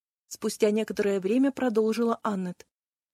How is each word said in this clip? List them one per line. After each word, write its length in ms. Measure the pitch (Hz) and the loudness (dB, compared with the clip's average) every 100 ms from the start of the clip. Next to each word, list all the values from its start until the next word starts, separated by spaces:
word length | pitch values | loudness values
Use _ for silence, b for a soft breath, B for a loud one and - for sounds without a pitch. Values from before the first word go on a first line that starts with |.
| _ _ - | _ _ -20
спустя 440 | - 220 - 214 | -8 -6 0 2
некоторое 500 | 214 220 202 202 196 | 2 -2 -2 0 0
время 320 | 190 240 269 | 2 2 2
продолжила 680 | 269 254 220 220 220 233 226 | 2 -2 2 0 2 0 -2
Аннет. 440 | 220 202 185 180 - _ _ _ _ | -2 -4 -4 -8 -16 _ _ _ _